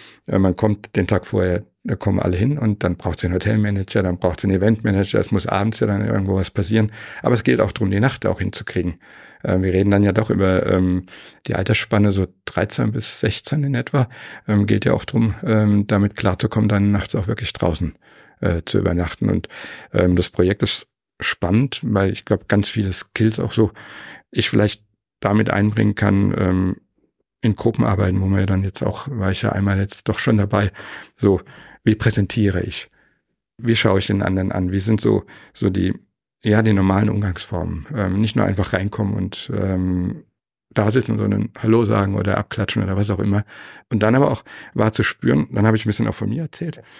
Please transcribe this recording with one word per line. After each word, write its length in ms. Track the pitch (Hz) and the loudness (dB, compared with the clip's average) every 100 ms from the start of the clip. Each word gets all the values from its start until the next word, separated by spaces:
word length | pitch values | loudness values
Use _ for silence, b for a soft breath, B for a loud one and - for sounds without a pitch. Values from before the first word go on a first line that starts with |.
| B B - | B B -2
äh, 140 | 101 | 2
man 160 | 95 87 | 2 2
kommt 400 | 107 104 - - | 0 0 -4 -2
den 100 | 92 | 0
Tag 180 | 98 | 0
vorher, 420 | - 101 92 90 - _ | 0 -2 0 -2 -6 _
da 100 | - | -8
kommen 240 | - 104 95 | -4 0 0
alle 180 | 92 90 | 0 0
hin 220 | 120 147 | 0 0
und 240 | 117 101 | -2 0
dann 140 | 92 87 | -2 -2
braucht's 240 | - 82 | -4 -4
den 120 | 87 | -2
Hotelmanager, 720 | 90 104 110 104 98 95 110 | 0 0 0 0 -2 -2 0
dann 160 | 92 90 | 0 0
braucht's 240 | 90 85 | -2 0
den 80 | 98 | 0
Eventmanager, 720 | 95 101 110 110 98 98 107 | 2 2 2 0 0 0 0
es 100 | - | 0
muss 160 | 98 - | -2 0
abends 320 | 98 107 - | -2 -2 0
ja 80 | 110 | 0
dann 180 | 98 | 0
irgendwo 300 | 107 107 95 | 0 -2 0
was 160 | 95 92 | -2 -2
passieren, 400 | - 90 110 110 B B B | -2 0 2 0 B B B
aber 140 | 127 120 | 0 0
es 80 | |
gilt 160 | 127 127 | 2 2
auch 100 | 104 | 0
drum, 220 | - 98 | 0 0
die 80 | 98 | 2
Nacht 260 | 127 - 98 | 0 0 -4
auch 140 | 92 | -2
hinzukriegen. 580 | 98 - - 92 90 85 B B B B | -4 -6 -8 -4 -4 -6 B B B B
Äh, 180 | - 92 | -2 0
wir 100 | 95 | 2
reden 200 | 92 98 | 2 2
dann 100 | 101 | 4
ja 80 | 101 | 4
doch 200 | 98 107 | 2 0
über, 360 | 98 95 92 - | 0 2 2 2
ähm, 400 | 95 92 90 92 B B B - | 2 2 0 -4 B B B -6
die 80 | |
Altersspanne 560 | - 98 110 - 107 104 | -4 0 -2 0 2 2
so 160 | 98 90 _ | 2 -2 _
dreizehn 460 | - - 98 - 113 | -8 -4 -2 -2 -2
bis 300 | 113 - - | -2 -8 -4
sechzehn 420 | 113 - - 151 | -2 -4 -4 -2
in 140 | 139 123 | -2 -2
etwa, 320 | 120 143 123 B B B - | -2 0 0 B B B -2
ähm, 180 | 104 101 | 2 2
gilt 180 | 101 | 2
ja 100 | - | 2
auch 100 | - | 0
drum, 320 | - 123 113 101 | 0 0 0 -2
ähm, 420 | - 110 107 104 101 | 0 2 4 2 2
damit 300 | 104 101 - | 2 0 0
klarzukommen, 520 | 98 92 104 110 107 | -2 0 0 2 2
dann 220 | 104 101 | 4 2
nachts 240 | 101 - | 2 -2
auch 140 | - 95 | -4 -2
wirklich 240 | 113 - | -4 -6
draußen 420 | - 90 80 80 - b b b b | -2 -2 0 -4 -8 b b b b
äh, 220 | - 85 | -2 -2
zu 140 | - 98 | 0 0
übernachten. 500 | 95 87 85 - 101 | 2 0 -2 -2 0
Und, 180 | 92 - B B B B | 0 -4 B B B B
ähm, 240 | - 90 90 | 0 4 4
das 140 | 90 | 0
Projekt 320 | - 90 101 | 2 2 2
ist 240 | 107 - - _ _ - | -2 -4 -8 _ _ -8
spannend, 600 | - - 87 104 135 - | -6 -4 0 0 0 -4
weil 300 | 135 101 98 | -2 0 0
ich 120 | 104 | -2
glaub, 240 | - 95 - | -2 -4 0
ganz 200 | 101 98 | 0 0
viele 240 | 110 98 | -2 -2
Skills 480 | 92 - - 113 110 | -4 -6 0 0 0
auch 120 | 104 | -4
so 200 | - 107 - B B B B _ | 2 0 0 B B B B _
ich 200 | - - | -4 0
vielleicht 340 | 110 104 - _ _ _ _ | 2 2 0 _ _ _ _
damit 300 | 98 104 110 | 0 2 2
einbringen 440 | 101 104 104 104 | 2 2 2 2
kann, 400 | 101 101 98 98 95 | 2 2 2 2 0
ähm, 400 | 92 92 92 - _ _ _ _ _ _ | 0 2 0 -4 _ _ _ _ _ _
in 140 | 113 104 | -2 2
Gruppenarbeiten, 640 | 120 110 117 98 98 92 | 0 0 0 2 2 2
wo 60 | 95 | 0
man 140 | 98 | 0
ja 60 | 95 | 2
dann 160 | 95 | 0
jetzt 180 | 95 - | -2 -4
auch, 260 | - - 143 | -4 -4 -8
war 200 | 123 95 | -4 -2
ich 120 | 92 | -2
ja 100 | - | -2
einmal 260 | 98 98 98 | 0 0 0
jetzt 300 | 98 - - | -2 -6 -6
doch 100 | 104 | -2
schon 180 | - 107 | 2 2
dabei, 340 | 101 107 101 B B B B - | 2 0 0 B B B B -2
so, 240 | 107 92 - B B B | 2 2 -2 B B B
wie 100 | - | 0
präsentiere 680 | 107 113 104 95 - 101 90 | 2 0 0 -2 0 0 0
ich? 280 | 90 - - _ _ _ _ _ _ - | -4 -8 -12 _ _ _ _ _ _ -8
Wie 200 | 117 113 | -2 2
schaue 220 | 110 95 | 4 2
ich 60 | - | 2
den 140 | 101 | -2
anderen 300 | 98 95 95 | 0 0 -2
an? 180 | - 90 | -2 -2
Wie 80 | 95 | -2
sind 200 | 101 107 | 0 0
so, 240 | 113 101 - B B | 2 0 -2 B B
so 160 | - 101 | -4 -2
die, 240 | 95 92 92 _ _ _ _ | 0 -2 -4 _ _ _ _
ja, 200 | 110 104 | 0 2
die 100 | 110 | 4
normalen 360 | 98 95 95 107 | 4 4 2 2
Umgangsformen? 800 | 104 104 85 - 87 85 82 - | 0 -2 -6 -6 -6 -6 -6 -8
Ähm, 260 | 139 95 95 | -4 -2 0
nicht 160 | 110 - | 0 0
nur 80 | |
einfach 280 | 98 98 95 | 0 0 -2
reinkommen 420 | 95 101 - 101 | -2 -4 -2 -2
und, 360 | 104 95 - - | -2 -4 -6 -6
ähm, 720 | 104 95 92 92 90 90 - - _ _ _ _ | -4 -2 -2 0 0 -2 -6 -14 _ _ _ _
da 200 | - 104 | -2 0
sitzen, 280 | 123 110 107 | 0 0 -2
sondern 300 | 104 101 104 - | 0 0 -4 -4
Hallo 280 | 110 113 107 | 2 4 4
sagen 280 | 107 98 | 2 0
oder 220 | 101 98 101 | 0 0 -2
abklatschen 460 | 104 - 101 - | -4 -4 -4 -2
oder 140 | 95 95 | 0 0
was 120 | 101 | 0
auch 100 | 95 | 0
immer. 240 | 101 101 - B B B - | 0 0 -2 B B B -4
Und 120 | 110 | 0
dann 120 | 107 | 4
aber 160 | 127 143 | 4 2
auch 140 | 117 - B B | 0 -8 B B
war 180 | - 110 | 0 0
zu 100 | - | 2
spüren, 460 | - - - 73 - | -2 0 0 2 0
dann 140 | - 110 | 2 2
habe 100 | 110 | 2
ich 100 | 110 | 0
ein 20 | |
bisschen 180 | 104 113 | -2 -2
auch 80 | |
von 140 | - 101 | -2 -4
mir 140 | 127 | -4
erzählt, 400 | 160 - 170 - B B | -8 -8 -10 -10 B B